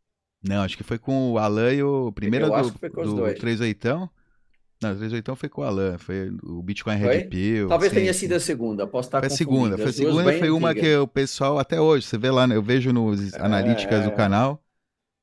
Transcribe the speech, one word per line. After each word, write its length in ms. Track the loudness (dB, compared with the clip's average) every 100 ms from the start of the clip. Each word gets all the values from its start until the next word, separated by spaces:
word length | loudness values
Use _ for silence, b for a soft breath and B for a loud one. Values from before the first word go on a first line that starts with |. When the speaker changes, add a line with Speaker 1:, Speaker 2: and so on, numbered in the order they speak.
| _ _ _ _
Speaker 1:
Não, 200 | -2 0
acho 120 | -2 -6
que 80 |
foi 140 | -8 -6
com 360 | -2 0 0
o 40 | 0
Alan 340 | 2 2 2
e 120 | 2
o, 280 | 0 0 -2
primeiro 340 | -4 -2 0 2
Speaker 2:
Eu 40 |
Speaker 1:
do, 60 | 2
Speaker 2:
acho 180 | 0
que 60 | -4
foi 100 | -10
com 120 | -6
os 80 | -4
Speaker 1:
do 60 | -2
Speaker 2:
dois. 200 | -2 -2
Speaker 1:
Três 240 | -4 -2
oitão. 480 | -2 -2 -2 -4 -6 -14 _ _ _ _ _ _
Não, 140 | -6 -4
três 180 | -4
oitão 220 | -6 -6 -8
foi 120 | -8
com 140 | -6
o 20 |
Alan, 340 | -4 -2 -2 -4
foi 320 | -6 -6 -6 -8
o 180 | -10 -10
Bitcoin 340 | -8 -6 -4 0
Speaker 2:
Foi? 80 | 2 0
Speaker 1:
Red 80 | -2
Pill, 420 | -4 0 0 2
Speaker 2:
Talvez 240 | 2 2
Speaker 1:
sim, 80 | 2
Speaker 2:
tenha 140 | 0
Speaker 1:
sim. 60 | -2
Speaker 2:
sido 120 | -2
a 60 | -2
segunda, 480 | -2 -4 -4 -4 -4
posso 220 | -6 -2
estar 100 | -2
Speaker 1:
Foi 80 | -2
a 20 |
segunda, 480 | -2 0 2 2 0
Speaker 2:
confundindo. 0 |
Speaker 1:
foi 80 | -2
a 40 |
Speaker 2:
As 60 | 0
duas 120 | 2 4
Speaker 1:
segunda, 160 | 4
Speaker 2:
bem 80 | 2
Speaker 1:
foi 100 | 2
uma 240 | 2 2
que 60 | 2
Speaker 2:
antigas. 220 | 4 4
Speaker 1:
o 40 | 2
pessoal, 520 | 0 -2 -2 0 0
até 200 | 0 2
hoje, 260 | 4 4 2
você 100 | -2
vê 140 | 2
lá, 160 | 4 4
né, 80 | 2
eu 80 |
vejo 280 | 2 2 2
nos 420 | 2 2 0 -4
Speaker 2:
É, 80 | -2
Speaker 1:
analíticas 600 | 0 2 2 0 2 2
do 60 | 2
Speaker 2:
é. 60 | 2
Speaker 1:
canal, 480 | 2 2 0 -2 _ _ _ _ _ _